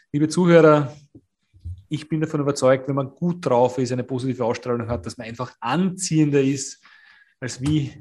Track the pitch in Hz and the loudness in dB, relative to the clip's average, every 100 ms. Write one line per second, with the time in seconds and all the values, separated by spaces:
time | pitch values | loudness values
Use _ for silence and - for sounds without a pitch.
0 | _ 147 151 175 180 170 156 151 135 - | _ -2 -2 2 6 8 8 6 2 -8
1 | _ - _ _ _ _ - - - 147 | _ -20 _ _ _ _ -16 -16 -10 -10
2 | - 156 156 147 143 139 131 135 143 139 | -6 -4 -2 -2 -2 2 2 2 0 -4
3 | 131 - 175 175 143 120 123 135 123 127 | -6 -4 -4 -4 0 2 2 0 -4 -4
4 | 117 127 131 120 117 117 127 120 113 120 | -6 -6 -4 -4 -4 -4 -4 -6 -4 -6
5 | 110 - 113 117 123 - 117 156 190 180 | -8 -14 -12 -10 -12 -8 -4 -2 -2 -4
6 | - 156 151 143 135 135 - - _ _ | -2 2 2 2 2 -2 -6 -16 _ _
7 | _ _ _ _ 127 - 143 151 127 104 | _ _ _ _ -12 -6 -2 -2 -2 -8